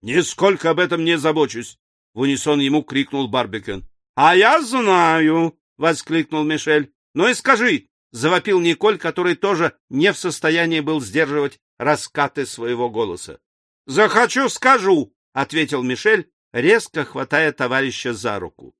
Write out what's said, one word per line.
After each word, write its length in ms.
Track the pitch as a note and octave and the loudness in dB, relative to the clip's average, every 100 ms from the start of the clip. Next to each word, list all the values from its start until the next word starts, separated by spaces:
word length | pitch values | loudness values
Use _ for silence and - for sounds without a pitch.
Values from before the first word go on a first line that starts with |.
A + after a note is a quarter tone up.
«Нисколько 680 | G#2 D3 E3 - F#3+ F#3+ E3 | -2 -2 -2 0 0 2 0
об 100 | D#3+ | 0
этом 240 | F3+ E3+ | 0 0
не 140 | D#3+ E3+ | 0 0
забочусь!» 600 | D3 D#3 D3 A2+ A#2+ - _ _ _ | 0 0 0 -2 -14 -18 _ _ _
в 60 | G#2 | -4
унисон 400 | C3+ C3+ - D3 | -2 -2 0 0
ему 220 | C#3 D3 | 2 0
крикнул 460 | C#3+ C#3 C#3 C#3 C3 | 0 -4 -4 -4 -2
Барбикен. 600 | B2+ A2+ G#2+ G2+ G2 - _ _ - | -2 -4 -6 -10 -12 -12 _ _ 2
«А 180 | D3 | 4
я 260 | F3+ G#3+ D#4 | 6 6 4
знаю!» 960 | C4 C4 A3 F#3 E3 D#3+ D#3 E3 E3 - _ _ | 0 -2 2 4 4 4 2 2 0 -4 _ _
воскликнул 680 | D#3+ E3 - E3 D#3 D#3 | -2 -2 -2 -4 -2 -2
Мишель. 480 | D3+ D#3 - D3+ C#3+ _ _ | -2 -2 2 0 0 _ _
«Ну 140 | - G#3 | -2 0
и 60 | |
скажи!» 540 | B3 - C4 A#3+ D3+ - _ _ | 0 0 2 2 0 -4 _ _
завопил 480 | A#2 C3+ F3+ G3 F#3 | -4 0 0 2 2
Николь, 400 | E3+ D#3+ G#3 G3 | 2 2 2 0
который 380 | E3+ E3+ F3+ E3 | -2 -2 -2 0
тоже 400 | G3 F#3 E3 - _ | 0 0 -2 -4 _
не 220 | C3 F3+ | 0 0
в 60 | F#3+ | 0
состоянии 600 | F3+ - D#3+ E3 E3+ E3 | -6 -4 -2 0 0 -2
был 200 | D3 D#3 | -2 -4
сдерживать 600 | A#2 A2+ D#3 D3 C#3+ - _ _ | -4 -2 0 0 -4 -6 _ _
раскаты 680 | B2+ D3 - - C#3 - C3 | -2 -2 -2 -4 -4 -2 -8
своего 440 | - A#2 A#2+ A#2+ | -6 -6 -2 -4
голоса. 480 | A2 A2 F2 - - _ _ _ _ - | -2 -4 -6 -12 -20 _ _ _ _ -6
«Захочу, 640 | C3+ G#3+ G#3+ A#3 B3 C4+ | 2 2 4 2 2 -2
скажу!» 640 | - B3+ C4 F#3+ F3 B2+ _ _ | 0 2 4 4 2 0 _ _
ответил 480 | - C3+ D#3 C#3+ C#3+ | -6 -4 -2 -2 -2
Мишель, 480 | B2 B2 G#3+ G#3+ - _ _ | -4 -2 2 2 0 _ _
резко 520 | A#2 C#3 A3+ - - | -2 2 2 0 -8
хватая 480 | C#3+ C3+ C3+ D3 D#3 | -8 -8 -2 0 0
товарища 640 | - B2+ C3 C3+ - B2+ | 0 -2 0 -2 -4 -6
за 240 | A2+ A2+ G2+ | -4 -4 -6
руку. 360 | F2 _ C2+ _ | -8 _ -20 _